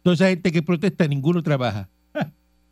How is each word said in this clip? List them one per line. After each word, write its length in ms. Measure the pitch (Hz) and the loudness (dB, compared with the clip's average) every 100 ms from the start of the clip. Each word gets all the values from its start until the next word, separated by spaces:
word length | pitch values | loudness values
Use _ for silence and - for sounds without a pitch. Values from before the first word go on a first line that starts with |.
toda 120 | 180 | 0
esa 140 | 175 190 | 2 2
gente 240 | 185 180 | 2 0
que 100 | 160 | -2
protesta, 440 | 156 175 196 - 160 | -2 -2 -2 0 -2
ninguno 340 | 143 135 175 | 0 0 0
trabaja. 460 | 160 139 123 104 95 _ _ | 0 0 0 -4 -8 _ _
<laughs> 200 | 302 165 - _ _ _ | -8 -8 -8 _ _ _